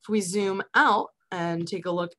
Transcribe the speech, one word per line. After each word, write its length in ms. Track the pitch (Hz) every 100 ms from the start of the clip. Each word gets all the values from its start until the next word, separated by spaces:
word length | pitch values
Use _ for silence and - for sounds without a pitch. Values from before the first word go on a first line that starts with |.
If 60 | -
we 120 | 214
zoom 400 | 180 196 196 190 - 233
out 340 | 285 202 - _ _
and 360 | 185 170 170 170
take 200 | 190 180
a 40 |
look 220 | 175 175